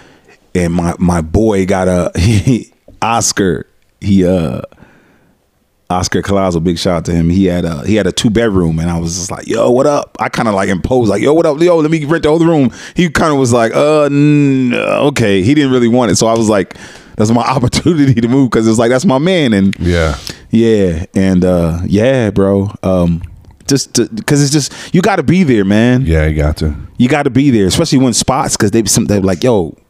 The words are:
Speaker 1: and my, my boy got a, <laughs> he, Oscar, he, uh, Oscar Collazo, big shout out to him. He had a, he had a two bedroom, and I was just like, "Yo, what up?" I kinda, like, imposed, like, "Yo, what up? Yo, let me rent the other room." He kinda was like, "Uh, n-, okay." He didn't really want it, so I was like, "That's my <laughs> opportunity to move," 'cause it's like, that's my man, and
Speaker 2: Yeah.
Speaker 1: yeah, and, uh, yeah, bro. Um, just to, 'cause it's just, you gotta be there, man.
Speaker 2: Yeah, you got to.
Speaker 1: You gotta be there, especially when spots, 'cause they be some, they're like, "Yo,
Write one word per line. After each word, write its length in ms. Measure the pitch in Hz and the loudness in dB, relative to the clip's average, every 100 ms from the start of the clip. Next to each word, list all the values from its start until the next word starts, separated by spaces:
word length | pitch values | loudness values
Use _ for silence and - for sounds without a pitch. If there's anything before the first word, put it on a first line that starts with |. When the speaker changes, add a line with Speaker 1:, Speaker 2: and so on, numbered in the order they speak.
| - _ _ _ _ 90 | -20 _ _ _ _ -4
Speaker 1:
and 180 | 85 | -2
my, 220 | 87 85 - | -2 -4 -2
my 240 | 87 87 | 0 0
boy 440 | 80 92 110 98 92 | -2 0 0 0 0
got 220 | 95 92 | 0 0
a, 240 | 90 85 | 0 -2
<laughs> 60 | - | 0
he, 520 | 92 104 135 117 - _ _ - | 0 2 2 -2 -4 _ _ -8
Oscar, 680 | 110 117 - - 95 78 - _ _ _ | -2 -2 -2 -2 -2 -2 -8 _ _ _
he, 260 | 98 98 87 | -2 2 2
uh, 360 | 92 78 - - _ - _ _ _ _ _ _ _ _ _ - | 0 -2 -6 -12 _ -20 _ _ _ _ _ _ _ _ _ -6
Oscar 320 | 90 87 95 | -4 -2 -4
Collazo, 400 | 85 98 95 85 | -2 0 0 0
big 160 | 87 85 | -2 -2
shout 200 | 98 85 | -2 -2
out 80 | 85 | -2
to 80 | |
him. 160 | 85 82 | -2 0
He 160 | 90 92 | 2 2
had 180 | 87 | 0
a, 220 | 85 76 85 | -4 -6 -2
he 80 | 107 | 0
had 120 | 92 | 0
a 40 | |
two 180 | - 120 | -2 0
bedroom, 480 | 104 117 95 82 80 | 0 0 0 0 -2
and 100 | 85 | -2
I 100 | 85 | -4
was 160 | 85 87 | -6 -8
just 160 | 92 | -10
like, 160 | - - | -12 -6
"Yo, 240 | 110 120 | -2 0
what 160 | 123 147 | 2 2
up?" 300 | 143 - - | 0 -4 -6
I 80 | 127 | -6
kinda, 240 | - 113 | -2 -2
like, 160 | 98 98 | -2 -2
imposed, 420 | 92 - 131 113 | -4 -2 0 0
like, 120 | 101 | 0
"Yo, 100 | 123 | 2
what 140 | 160 165 | 2 2
up? 160 | 147 | 2
Yo, 160 | 175 165 | 2 2
let 120 | 151 | 2
me 140 | 165 | -2
rent 200 | 139 165 | -2 -2
the 100 | 151 | 0
other 120 | 160 165 | 2 2
room." 260 | 160 123 - - | 2 0 -2 -12
He 160 | - 175 | -2 -2
kinda 260 | 135 170 139 | 0 0 2
was 180 | 127 | 2
like, 200 | 120 113 | 2 2
"Uh, 280 | 139 147 151 | 0 0 2
n-, 680 | 143 143 147 147 143 131 127 | 2 2 2 4 2 0 0
okay." 680 | 113 101 98 143 127 107 98 | -2 -2 0 0 0 0 2
He 100 | 98 | 2
didn't 180 | 151 139 | 2 2
really 160 | 127 117 | 2 2
want 240 | 123 113 | 2 2
it, 60 | - | 0
so 100 | 113 | 0
I 60 | 117 | 2
was 120 | 107 | 2
like, 260 | 104 92 - - - - - | 0 -2 -8 -20 -20 -20 -4
"That's 160 | 107 | 0
my 100 | 120 | 0
<laughs> 140 | 117 131 | 0 -2
opportunity 640 | 117 - 143 165 135 113 | -2 -2 0 2 2 2
to 80 | 117 | 2
move," 240 | 135 127 | 2 2
'cause 160 | 117 113 | 2 0
it's 100 | 113 | 2
like, 120 | 117 | 2
that's 160 | 127 170 | 2 0
my 120 | 131 | 0
man, 360 | 170 185 135 | 0 0 2
and 240 | 101 98 95 | 2 0 0
Speaker 2:
Yeah. 380 | 87 85 80 71 - - - | -2 0 0 -4 -10 -18 -4
Speaker 1:
yeah, 540 | 113 113 107 95 80 92 98 | 0 2 2 0 -2 -4 -2
and, 300 | 95 92 90 | 0 2 2
uh, 340 | 90 85 82 87 | 2 0 -2 -2
yeah, 460 | 98 120 117 107 | 0 2 0 0
bro. 380 | 101 98 98 98 - | 0 0 0 -2 -4
Um, 380 | 95 92 87 85 - - - - - | -2 0 0 -2 -6 -18 -20 -20 -4
just 280 | 135 - | -4 -2
to, 160 | - 113 107 - | -4 -4 -4 -2
'cause 160 | 143 | 0
it's 100 | 143 | 2
just, 420 | 151 131 - - | 0 -4 -12 -4
you 80 | 175 | 0
gotta 220 | 196 185 | 0 0
be 200 | 131 175 | 0 2
there, 200 | 156 110 | 2 2
man. 380 | 95 107 120 127 82 | 2 2 2 2 0
Speaker 2:
Yeah, 200 | 80 78 | 0 0
you 80 | 78 | 0
got 220 | 76 76 | -2 -2
to. 180 | 78 71 - - | -4 -6 -12 -2
Speaker 1:
You 100 | 123 | 0
gotta 220 | 147 139 | 2 0
be 200 | 117 143 | 2 2
there, 160 | 113 95 | 2 2
especially 340 | - 160 135 | 0 0 2
when 120 | 131 | 2
spots, 460 | 107 - 131 - - | 0 -2 -2 -2 -2
'cause 140 | 107 | 0
they 100 | 113 | 0
be 80 | 101 | 0
some, 160 | 127 104 | 0 0
they're 160 | 101 | 0
like, 200 | 95 90 | 0 0
"Yo, 320 | 127 107 80 - _ | 0 0 -2 -8 _